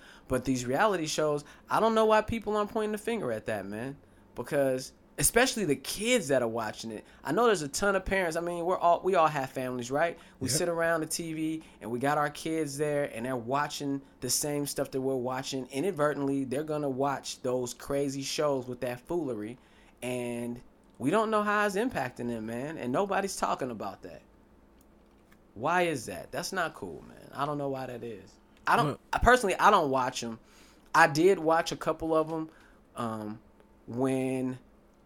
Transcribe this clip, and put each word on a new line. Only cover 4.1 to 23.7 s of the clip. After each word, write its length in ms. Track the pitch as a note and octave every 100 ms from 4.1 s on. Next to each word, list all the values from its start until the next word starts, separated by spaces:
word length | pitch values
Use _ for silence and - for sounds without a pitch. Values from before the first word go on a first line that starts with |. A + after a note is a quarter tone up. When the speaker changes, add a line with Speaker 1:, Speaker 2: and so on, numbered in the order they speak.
| - - -
Speaker 1:
Because 580 | B2 D3 C3+ C3 C3 - - -
especially 480 | D3 A3+ C4 A3+ E3+
the 100 | C#3
kids 540 | - - A3 B3 C#3+
that 120 | C3+
are 60 | A#2
watching 420 | A2+ A2 - A2+
it. 140 | G#2+ - -
I 80 | -
know 140 | D#3 A#3+
there's 160 | F#3+
a 60 | C#3+
ton 280 | - G3+ G3
of 100 | F#3+
parents. 320 | F#3+ F3 D#3+
I 20 |
mean, 260 | E3+ F3 E3+
we're 120 | F#3
all, 240 | F3 E3+
we 100 | F#3
all 140 | F#3 D#3
have 240 | D3+ C3
families, 400 | C3+ B2+ B2+ A#2+
right? 260 | C#3 E3+ - - -
We 80 | B2+
Speaker 2:
Yep. 100 | B2
Speaker 1:
sit 120 | F3
around 320 | E3 E3 E3
the 40 | D#3
T 280 | - E3
V 300 | D#3 D#3+ D#3+ - -
and 100 | G#2
we 80 | A#2+
got 180 | C#3 D3+
our 120 | D3
kids 460 | D3 E3 D#3+ D3 C3+
there 340 | D3+ C#3+ C#3+
and 120 | A2+ B2
they're 100 | B2+
watching 680 | A2+ C#3 D3 - C#3+ C#3 - -
the 80 | B2+
same 340 | - D3+ D3 C#3+
stuff 240 | - C3+
that 100 | C3+
we're 140 | C3 C3+
watching. 520 | B2 B2+ C3+ C3+ B2+
Inadvertently, 800 | C3+ F#3 D3+ D3 C#3+ C#3 C#3 C3
they're 180 | C3
gonna 260 | D#3 D3+ C#3+
watch 500 | B2+ C#3 C3 - -
those 320 | B2+ B2+ B2
crazy 500 | - - C#3 C#3+ C#3
shows 440 | C3+ - D3+ C3+ A#2+
with 120 | B2
that 200 | B2+ B2
foolery. 580 | - E3+ C#3+ A2 G#2 B2+ - - - _
And 580 | B2 B2 A#2+ A#2+ A#2+ A#2+ - - _ -
we 140 | B2+
don't 180 | G#3 A3
know 140 | G#3+
how 240 | G#3 G#3 G#3
it's 80 | F#3+
impacting 520 | B3 F3 B2+ - A#2+
them, 200 | A#2 A2
man. 300 | A#2 C#3+ E3
And 140 | A#2+
nobody's 440 | C#3+ G3 F#3+ G3 -
talking 340 | - -
about 320 | C3